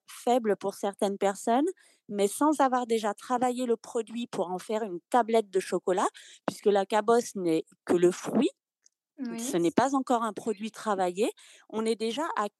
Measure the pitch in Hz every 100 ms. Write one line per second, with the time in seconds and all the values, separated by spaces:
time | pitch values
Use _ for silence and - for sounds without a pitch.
0 | - - - 247 220 196 196 - 202 196
1 | 202 196 196 196 - 233 320 370 _ _
2 | - 202 202 - 294 294 262 254 240 226
3 | 214 208 - 247 254 247 254 226 - 240
4 | 214 226 233 - 175 185 - 214 220 175
5 | - 254 226 226 208 185 - 180 - 185
6 | 294 - - - - - 214 202 196 214
7 | 214 233 233 208 175 160 - _ - 175
8 | 175 190 - - 294 - _ _ _ _
9 | _ - 240 226 240 175 165 - 262 269
10 | 262 240 226 196 - 196 214 - 220 196
11 | 180 180 247 - - - _ 214 226 226
12 | 226 226 330 - 208 -